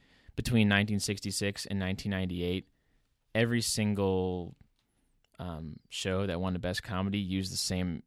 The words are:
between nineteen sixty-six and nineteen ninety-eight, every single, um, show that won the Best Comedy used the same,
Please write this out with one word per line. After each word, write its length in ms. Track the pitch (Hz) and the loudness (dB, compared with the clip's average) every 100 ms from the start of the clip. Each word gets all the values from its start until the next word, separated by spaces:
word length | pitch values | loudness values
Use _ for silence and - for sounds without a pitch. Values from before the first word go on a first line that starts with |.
| _ - - - | _ -20 -12 -6
between 320 | - 117 104 | 2 6 8
nineteen 320 | 101 104 101 | 6 4 0
sixty-six 680 | - 101 101 - 101 98 - | -2 -4 -4 -2 -2 -2 -4
and 140 | 98 | -2
nineteen 300 | 92 95 104 | -2 -2 -2
ninety-eight, 560 | 95 92 85 87 90 - _ _ _ _ _ _ 110 | -2 -2 -2 0 -2 -4 _ _ _ _ _ _ 0
every 260 | 117 120 | 2 2
single, 920 | - - 104 101 95 92 92 90 87 - - _ _ _ _ _ _ - | 0 0 2 2 2 2 0 -2 -6 -12 -20 _ _ _ _ _ _ -12
um, 380 | 90 80 78 - - | -10 -8 -10 -12 -12
show 360 | - 98 92 98 | -6 0 0 0
that 140 | 85 | 0
won 120 | 92 | 0
the 60 | 90 | 0
Best 240 | 90 95 | -2 -4
Comedy 360 | - 92 98 101 | -4 -2 0 0
used 320 | 92 95 95 | 0 0 0
the 40 | - | -4
same, 460 | - 92 90 80 | -2 0 0 -2